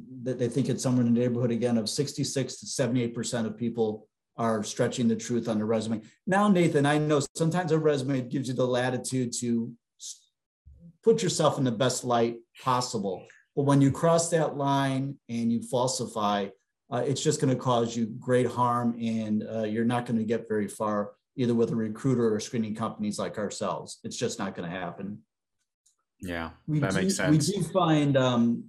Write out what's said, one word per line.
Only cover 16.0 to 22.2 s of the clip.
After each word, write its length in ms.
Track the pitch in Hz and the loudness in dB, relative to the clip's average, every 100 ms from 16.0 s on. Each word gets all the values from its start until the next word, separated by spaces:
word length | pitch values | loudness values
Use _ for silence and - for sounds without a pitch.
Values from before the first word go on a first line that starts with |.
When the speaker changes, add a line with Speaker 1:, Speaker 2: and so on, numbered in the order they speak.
| 107 110 104 101 98 - _ _ _ | -4 -2 0 0 -2 -8 _ _ _
Speaker 1:
uh, 120 | 120 147 | -4 -2
it's 160 | 131 | 0
just 180 | 156 - | 0 2
gonna 160 | 139 123 | 2 2
cause 400 | 131 117 113 117 | 2 0 0 -2
you 120 | 110 - | -4 -4
great 280 | - 127 123 | 0 2 2
harm, 500 | 123 123 120 120 117 | 0 0 2 0 -2
and, 460 | 113 113 107 107 110 | -2 -2 0 -2 -2
uh, 160 | 110 | -4
you're 220 | 107 110 117 | -2 0 0
not 200 | 123 123 | 0 -2
gonna 180 | 113 | -2
get 240 | 107 117 - | 0 -2 -2
very 180 | 107 98 | -2 -2
far 440 | - 107 104 104 - _ - | -4 -2 -2 -4 -10 _ -2
either 160 | 120 | 0
with 160 | 117 113 | 2 2
a 60 | 113 | 0
recruiter 580 | 110 107 135 120 | -4 -2 0 2